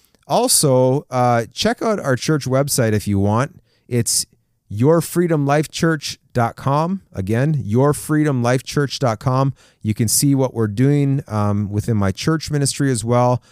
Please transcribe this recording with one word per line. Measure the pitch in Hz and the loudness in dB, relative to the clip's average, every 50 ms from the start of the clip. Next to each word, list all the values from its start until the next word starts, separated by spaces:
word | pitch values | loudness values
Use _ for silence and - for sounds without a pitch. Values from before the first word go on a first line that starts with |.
| _ _ _ _ - - | _ _ _ _ -8 -2
Also, | 143 196 240 254 - - - 143 131 127 127 131 131 147 - - | 0 0 2 2 2 2 2 4 4 4 4 4 2 0 -2 -4
uh, | 127 127 123 123 120 117 117 - | -2 0 2 2 2 0 0 -4
check | - - - 208 247 - | -4 -4 -2 -2 -2 -2
out | - 233 214 190 | -2 -2 -2 -2
our | - 143 127 | 0 -2 -2
church | 120 - - 156 151 127 | -2 0 -2 -2 -2 -2
website | 127 127 131 143 143 - - 120 110 107 | -2 0 0 0 0 0 0 0 2 0
if | 104 - 101 | 0 0 0
you | 101 98 | 0 2
want. | 98 101 107 113 135 151 - - _ _ _ _ _ - | 2 2 2 0 0 -2 -6 -14 _ _ _ _ _ -4
It's | 123 120 113 - - - - - _ _ _ _ _ _ _ - | -2 -2 -2 -2 -2 -4 -4 -8 _ _ _ _ _ _ _ -10
your | 104 104 120 143 165 170 | -4 0 2 4 4 4
freedom | 156 - - 170 175 175 165 151 143 | 2 0 0 0 0 2 2 0 0
life | 139 143 151 151 - | 2 0 0 0 -2
church | - - - 165 160 151 - - - - _ _ - | -4 -2 0 0 0 -2 -4 -10 -14 -14 _ _ -2
dot | 120 117 117 - - | -2 -2 -2 -2 -4
com. | - 131 139 147 160 170 190 190 - _ - | -4 -2 -2 0 -2 -2 -4 -6 -10 _ -8
Again, | - 95 92 110 117 131 156 156 143 98 | -8 -4 -2 0 0 0 0 0 -2 -2
your | 101 104 120 135 147 147 | 0 2 2 4 4 2
freedom | - - - 156 151 151 151 139 123 117 | 0 -2 -2 0 0 2 2 0 0 0
life | 120 127 135 | 0 0 0
church | - - - 147 143 131 - - | -2 -4 -2 -2 -2 -2 -2 -2
dot | 143 123 110 - | -2 -2 -2 -2
com. | - 131 127 131 135 139 - - _ _ _ _ | -2 -2 0 0 0 0 -2 -6 _ _ _ _
You | - 110 107 | -4 -4 -2
can | - 120 107 | 0 0 0
see | - - - 143 139 | 0 0 2 2 2
what | 131 131 123 - | 2 0 0 -2
we're | 113 113 104 | -2 -2 -2
doing, | 101 107 127 139 147 147 143 139 135 135 - - | 0 0 2 2 2 2 2 0 0 -2 -4 -4
um, | 107 107 104 104 101 101 104 98 | -4 -2 0 0 0 -2 -2 -4
within | 101 104 - - 117 | -4 -4 -2 -2 0
my | 104 101 95 | 0 0 0
church | 95 - - 156 160 160 - - | -2 -2 -2 -2 0 -2 -2 -4
ministry | 147 147 143 135 - - 147 139 | -4 -2 -2 -2 -2 -2 0 0
as | 131 110 110 | 0 -2 -2
well. | 117 120 120 123 123 123 120 - _ | 0 2 2 2 2 0 -2 -4 _